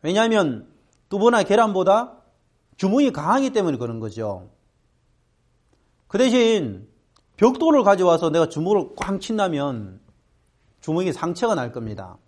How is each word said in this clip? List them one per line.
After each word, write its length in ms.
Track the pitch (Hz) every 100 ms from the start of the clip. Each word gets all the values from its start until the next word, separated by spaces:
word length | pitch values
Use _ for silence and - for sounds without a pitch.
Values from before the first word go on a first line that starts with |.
왜냐하면 640 | 143 190 226 220 170 113 - _ _ _ _
뚜보나 340 | 202 220 240
계란보다 720 | 190 202 226 190 180 202 247 - _ _ _ _ _ _
주먹이 340 | 190 226 285
강하기 400 | 165 151 240 269
때문에 260 | 247 185 135
그런 220 | 117 113
거죠. 500 | 110 101 107 95 90 _ _ _ _ _ _ _ _ _ _ _ _ _ _ _ _
그 100 | 196
대신 680 | 254 240 226 220 135 95 104 _ _ _ _ _
벽돌을 460 | 220 262 320 294
가져와서 460 | 202 196 180 165 165
내가 180 | 156 160
주먹을 460 | - 165 208 - -
꽝 240 | - 196
친다면 800 | - 220 196 151 143 120 98 95 _ _ _ _ _ _ _ _
주먹이 320 | - 160 185
상처가 420 | - 165 175 240 185
날 160 | 123
겁니다. 460 | 120 110 101 92 90